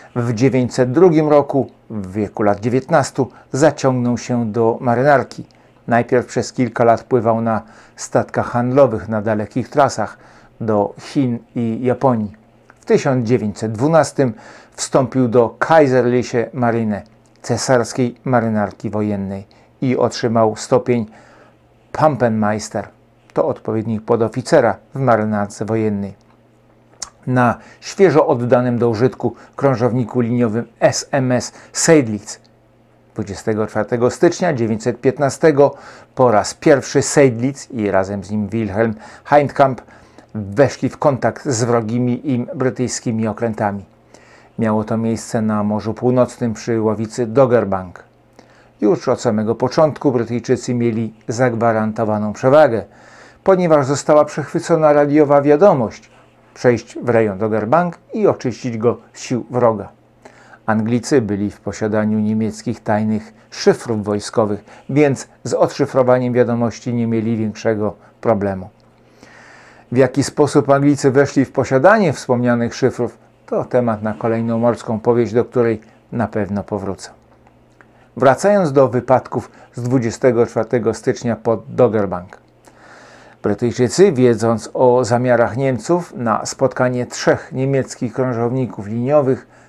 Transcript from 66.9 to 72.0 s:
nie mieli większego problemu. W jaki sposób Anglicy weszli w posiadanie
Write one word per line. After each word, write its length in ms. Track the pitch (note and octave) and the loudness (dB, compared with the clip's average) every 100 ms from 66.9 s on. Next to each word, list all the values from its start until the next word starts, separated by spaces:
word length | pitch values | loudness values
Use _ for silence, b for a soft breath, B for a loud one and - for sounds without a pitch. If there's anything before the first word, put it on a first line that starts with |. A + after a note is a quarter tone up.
nie 120 | A#2+ A2+ | -4 -2
mieli 300 | A2+ A2 A2+ | -2 -2 -2
większego 580 | A2 G#2 A2+ G#2+ G#2 - b b | -4 -4 -4 -2 -4 -6 b b
problemu. 480 | A2+ G#2+ G2+ F#2+ F#2 _ _ _ B B B B B B B B B | 0 0 0 -4 -10 _ _ _ B B B B B B B B B
W 40 | A#2+ | 2
jaki 280 | B2+ C#3+ | 2 2
sposób 460 | B2 - C#3+ D3+ C#3 | -4 0 2 2 2
Anglicy 400 | C#3 C#3+ C#3+ C#3 | 2 4 2 2
weszli 340 | B2+ C#3 - | 2 2 2
w 80 | B2+ | 0
posiadanie 600 | - B2 C3+ E3 A3 | 0 0 4 4 4